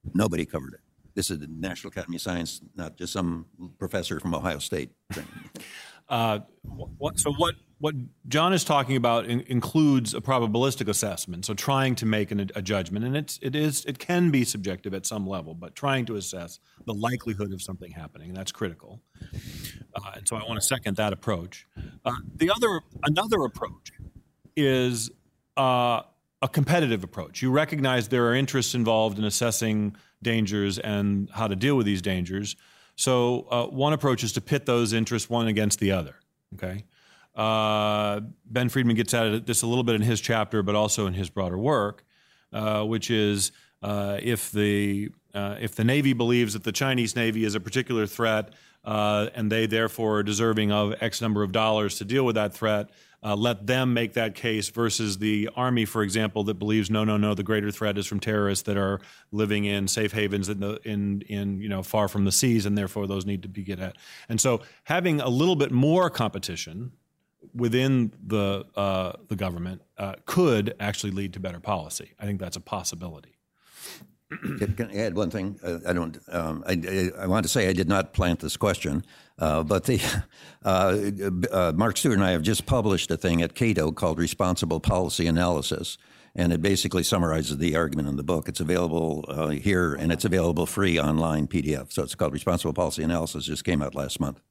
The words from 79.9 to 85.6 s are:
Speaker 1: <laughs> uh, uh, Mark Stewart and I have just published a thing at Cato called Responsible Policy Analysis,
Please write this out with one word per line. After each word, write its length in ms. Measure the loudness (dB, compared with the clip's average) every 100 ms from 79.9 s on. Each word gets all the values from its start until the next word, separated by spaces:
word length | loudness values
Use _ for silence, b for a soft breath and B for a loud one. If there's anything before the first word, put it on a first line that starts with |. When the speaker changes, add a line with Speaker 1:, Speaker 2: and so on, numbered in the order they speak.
| 0 0 B B B
Speaker 1:
<laughs> 260 | B B
uh, 320 | 2 4 4 2 0 -2 -2 0 0
uh, 220 | 2 2
Mark 220 | 2 2 2
Stewart 180 | 2
and 100 | 4
I 60 | 4
have 120 | 4
just 220 | 2 0
published 460 | 2 2 4 2 0
a 60 | 0
thing 260 | 2 2
at 140 | 0 0
Cato 340 | 2 4 2
called 280 | 2 0 2
Responsible 600 | 0 2 0 2 0 0
Policy 480 | 2 2 0 0 2
Analysis, 720 | 4 4 2